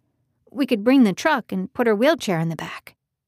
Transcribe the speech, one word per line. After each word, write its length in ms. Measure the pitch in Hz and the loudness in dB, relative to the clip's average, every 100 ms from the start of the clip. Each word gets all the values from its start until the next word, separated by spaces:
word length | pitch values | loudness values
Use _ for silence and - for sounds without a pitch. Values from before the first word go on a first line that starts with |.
| _ _ _ _ _ | _ _ _ _ _
We 140 | - 269 | -6 -2
could 180 | 220 | 0
bring 200 | 220 277 | 4 4
the 100 | 220 | 4
truck 380 | 175 320 277 - | 2 0 -2 -2
and 200 | 190 185 | -8 -6
put 140 | - 233 | -2 0
her 100 | 208 | 2
wheelchair 440 | 269 320 - 165 | 2 0 -2 -2
in 100 | 165 | -2
the 60 | 160 | -6
back." 400 | 160 - - _ _ _ | -12 -16 -20 _ _ _